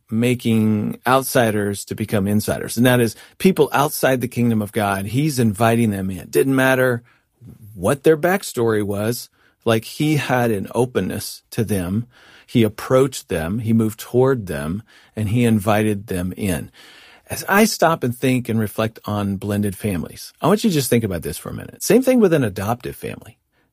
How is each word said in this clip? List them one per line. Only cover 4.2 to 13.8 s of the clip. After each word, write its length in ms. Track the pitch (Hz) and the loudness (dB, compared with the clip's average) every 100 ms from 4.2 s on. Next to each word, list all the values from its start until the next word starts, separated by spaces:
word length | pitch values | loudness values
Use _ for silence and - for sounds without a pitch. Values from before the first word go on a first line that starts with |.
the 40 | 127 | -2
kingdom 360 | 123 120 110 | 0 0 0
of 100 | 101 | -2
God. 320 | 117 101 95 | -2 -2 -2
He's 340 | 101 123 156 127 | -2 -2 -2 0
inviting 520 | 113 95 113 117 113 | 0 2 2 4 2
them 180 | 98 95 | 0 -4
in. 200 | 92 87 | -6 -2
Didn't 260 | - 135 135 | 0 2 2
matter 460 | 131 131 127 117 - _ _ _ 120 - 104 | 2 2 2 0 -6 _ _ _ -20 -20 -20
what 300 | 107 95 143 | -4 -2 2
their 120 | 156 160 | 4 4
backstory 680 | 170 196 - - 117 110 | 2 -2 -4 -2 0 0
was. 460 | 101 101 110 120 - _ _ _ 117 | -2 -2 -4 -4 -10 _ _ _ 0
Like, 180 | 113 | 0
he 320 | - - 151 151 | -2 -4 0 0
had 340 | - 127 120 | 0 0 0
an 160 | 101 104 | -2 -4
openness 680 | 113 127 113 92 101 - - _ | -2 0 -2 -2 -6 -10 -16 _
to 120 | - | -6
them. 440 | 101 104 87 101 117 _ - - _ | -2 -2 -2 -4 -6 _ -20 -20 _
He 160 | 127 | 2
approached 680 | 107 - - 131 135 - - | 2 0 0 2 2 -2 -6
them. 300 | 87 80 110 | -4 -4 -4
He 160 | 110 | 0
moved 260 | 113 | 2